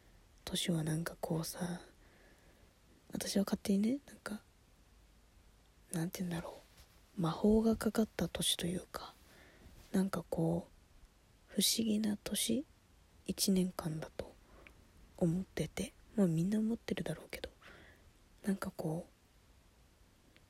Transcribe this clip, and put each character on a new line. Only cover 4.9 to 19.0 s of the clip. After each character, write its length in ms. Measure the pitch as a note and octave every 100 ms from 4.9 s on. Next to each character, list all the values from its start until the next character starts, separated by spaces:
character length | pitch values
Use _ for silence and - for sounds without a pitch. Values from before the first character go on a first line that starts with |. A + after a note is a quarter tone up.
| - - - - - - - - - -
な 120 | E3+ E3
ん 40 |
て 80 | -
言 80 | F3+
う 40 |
ん 40 | E3
だ 60 |
ろ 200 | - - - - - - - -
う。 40 |
魔 100 | E3
法 320 | D#3+ G#3 A3
が 140 | A3+ A3
か 140 | A3+
か 120 | -
っ 40 | A3 -
た 120 | E3+
年 300 | - F3 -
と 100 | E3+
い 80 | F3+
う 60 | -
か、 240 | - - - - - - - - - -
な 120 | G3
ん 60 | F#3+
か 120 | F3 -
こ 380 | - E3 E3+ -
う、 20 | - - - - - - - -
不 140 | -
思 220 | F#3+ - A3+
議 140 | G#3+
な 180 | G#3+ G#3
年、 420 | - G#3 - A3+ D#4 - _ - - - -
一 240 | F#3 -
年 200 | F#3+ F#3
間 280 | - E3+ D#3
だ 120 | D3+ -
と 180 | - - - - - - - - - -
思 240 | F3 F3
っ 20 |
て 240 | F#3+ - D#3+
て、 260 | - F#3+ - - -
ま 100 | F#3+
あ 20 |
み 160 | D#3+
ん 60 | F3+
な 80 | G#3+
思 160 | A3 A3+
っ 20 |
て 160 | -
る 100 | A3
だ 120 | F3 D3+
ろ 80 | -
う 40 |
け 100 | -
ど、 80 | - - - - - - - - - -
な 100 | -
ん 20 | F#3+
か 140 | G3 -
こ 320 | D#3+ E3